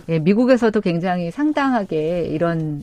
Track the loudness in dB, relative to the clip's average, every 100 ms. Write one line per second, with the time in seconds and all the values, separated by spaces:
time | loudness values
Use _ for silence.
0 | -2 0 2 2 4 4 2 0 0 -2
1 | -2 -2 -4 -2 -2 0 0 0 0 -2
2 | 0 -2 -2 -2 0 0 -4 -6